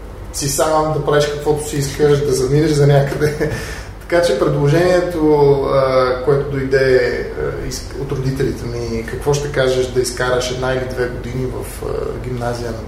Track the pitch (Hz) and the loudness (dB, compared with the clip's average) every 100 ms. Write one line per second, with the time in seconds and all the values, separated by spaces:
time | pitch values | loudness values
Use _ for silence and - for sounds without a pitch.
0 | - - - - 139 - 156 156 156 143 | -14 -14 -10 -6 -2 0 2 2 0 0
1 | 147 147 147 - 156 147 - 147 139 - | 2 2 2 -2 -2 -2 -2 -4 -2 2
2 | 147 143 143 127 127 147 160 143 143 143 | 4 4 2 2 2 2 4 4 6 6
3 | 143 - 147 - 151 - - - - - | 4 0 -2 0 -4 -4 -8 -10 -12 -14
4 | - 170 - - 180 143 143 165 180 180 | 0 2 2 2 0 2 2 4 4 4
5 | 175 170 156 151 139 139 135 139 131 131 | 2 2 4 6 6 4 2 2 2 2
6 | 127 127 - 139 139 135 131 135 131 127 | 2 0 2 0 0 -4 0 2 4 4
7 | 120 123 - - 71 - 135 - - - | 2 -2 -6 -6 -6 -4 -6 -8 -10 -8
8 | 139 135 135 139 131 - 120 120 117 113 | -6 -2 -2 0 -2 -2 -6 -6 -4 -6
9 | 110 127 143 143 143 131 131 127 123 123 | -6 -4 -2 0 -2 0 0 2 0 0
10 | 120 - 127 123 - 131 127 131 127 123 | -2 -2 -2 0 -2 -4 -2 -2 -4 -4
11 | 120 - 117 127 127 - - - - - | -4 -4 -6 -6 -4 -6 -8 -8 -6 -6
12 | - - 120 120 120 120 120 113 | -6 -6 -6 -4 -4 -4 -6 -8